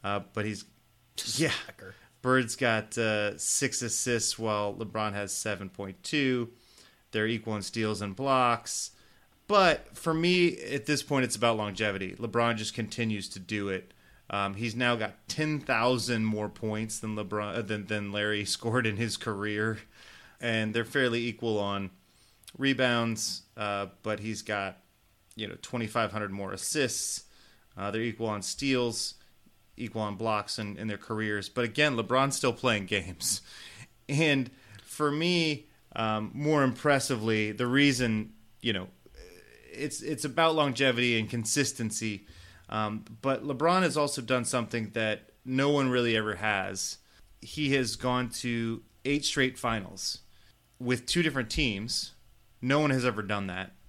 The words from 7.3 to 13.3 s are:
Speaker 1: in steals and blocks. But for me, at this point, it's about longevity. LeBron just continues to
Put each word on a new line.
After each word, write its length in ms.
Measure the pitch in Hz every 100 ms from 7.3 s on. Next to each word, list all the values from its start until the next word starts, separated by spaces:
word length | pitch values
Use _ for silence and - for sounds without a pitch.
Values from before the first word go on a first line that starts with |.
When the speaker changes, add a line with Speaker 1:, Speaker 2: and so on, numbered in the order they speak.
| 117 110 104
Speaker 1:
in 80 |
steals 360 | 95 113 107 98
and 140 | 101 92
blocks. 760 | 139 131 123 117 - - - - - _ _ _ -
But 500 | 208 180 151 - -
for 160 | 170
me, 420 | 160 175 180 175 -
at 260 | 85 139 -
this 160 | 143
point, 220 | - 139 123
it's 100 | 107
about 220 | 117 110
longevity. 580 | 104 95 107 95 95 92
LeBron 380 | 113 120 117 110
just 160 | 107
continues 540 | - 107 - 113 107
to 100 | -